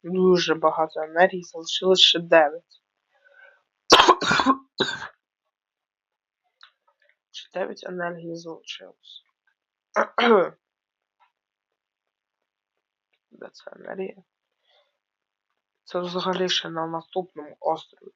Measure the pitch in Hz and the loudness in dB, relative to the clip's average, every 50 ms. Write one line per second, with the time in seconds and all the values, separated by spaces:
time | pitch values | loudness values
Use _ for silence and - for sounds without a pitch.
0 | - 170 185 185 185 185 180 175 170 165 156 160 160 156 156 160 160 160 - 160 | -8 -4 0 4 4 6 6 4 2 0 -2 0 0 0 0 0 -4 -4 -4 -10
1 | 156 156 160 170 180 190 185 180 170 - - 165 165 - - - 190 190 190 180 | -10 -4 4 4 4 4 4 -6 -12 -12 -16 -14 -10 -6 -6 -2 2 2 6 6
2 | - - - 170 175 170 170 165 156 147 156 170 _ _ _ _ _ _ _ _ | 6 4 4 0 0 4 6 6 6 4 -2 -10 _ _ _ _ _ _ _ _
3 | _ _ _ _ _ _ _ - - - _ _ _ _ _ _ _ _ - - | _ _ _ _ _ _ _ -20 -20 -20 _ _ _ _ _ _ _ _ 4 6
4 | - - 359 - - - - - - 262 - - - _ _ - - - - - | 6 4 4 2 2 -2 -2 0 2 0 0 0 -4 _ _ -4 -4 -4 -4 -10
5 | - - _ _ _ _ _ _ _ _ _ _ _ _ _ _ _ _ _ _ | -14 -18 _ _ _ _ _ _ _ _ _ _ _ _ _ _ _ _ _ _
6 | _ _ _ _ _ _ _ _ _ _ _ _ - _ _ _ _ _ _ _ | _ _ _ _ _ _ _ _ _ _ _ _ -20 _ _ _ _ _ _ _
7 | _ _ _ _ _ _ _ - - _ - 180 196 - 202 - - - 180 180 | _ _ _ _ _ _ _ -20 -20 _ -10 -8 -8 -8 -10 -14 -14 -12 -10 -8
8 | 175 175 175 170 165 170 165 170 170 165 160 - _ - - - 185 - - _ | -8 -8 -8 -10 -12 -14 -14 -14 -14 -16 -18 -16 _ -18 -18 -16 -18 -20 -20 _
9 | _ - - - _ _ _ _ _ _ _ _ _ _ _ _ _ _ _ 208 | _ -20 -20 -20 _ _ _ _ _ _ _ _ _ _ _ _ _ _ _ -4
10 | - - _ - 233 240 226 196 165 156 160 _ _ _ _ _ _ _ _ _ | -4 -2 _ 0 4 4 4 4 4 0 -4 _ _ _ _ _ _ _ _ _
11 | _ _ _ _ _ _ _ _ _ _ _ _ _ _ _ _ _ _ _ _ | _ _ _ _ _ _ _ _ _ _ _ _ _ _ _ _ _ _ _ _
12 | _ _ _ _ _ _ _ _ _ _ _ _ _ _ _ _ _ _ _ _ | _ _ _ _ _ _ _ _ _ _ _ _ _ _ _ _ _ _ _ _
13 | _ _ _ _ _ _ - - - - _ - - - - - - 50 - 190 | _ _ _ _ _ _ -20 -20 -20 -20 _ -20 -20 -20 -20 -20 -16 -16 -12 -12
14 | 190 196 196 196 _ _ _ _ _ _ _ _ _ _ _ _ _ _ _ _ | -12 -12 -14 -20 _ _ _ _ _ _ _ _ _ _ _ _ _ _ _ _
15 | _ _ _ _ _ _ _ _ _ _ _ _ _ _ _ _ _ - - 180 | _ _ _ _ _ _ _ _ _ _ _ _ _ _ _ _ _ -10 -8 -8
16 | 180 180 175 185 180 185 180 180 185 180 175 - - 165 165 165 160 165 165 165 | -8 -6 -8 -6 -4 -4 -4 -4 -2 -2 -4 -4 -6 -6 -8 -8 -8 -6 -8 -10
17 | - _ - 185 180 180 _ 156 151 147 - _ - 156 160 160 - _ _ _ | -12 _ -8 -8 -8 -8 _ -18 -18 -18 -20 _ -4 -4 -4 -4 -8 _ _ _
18 | - - _ | -20 -20 _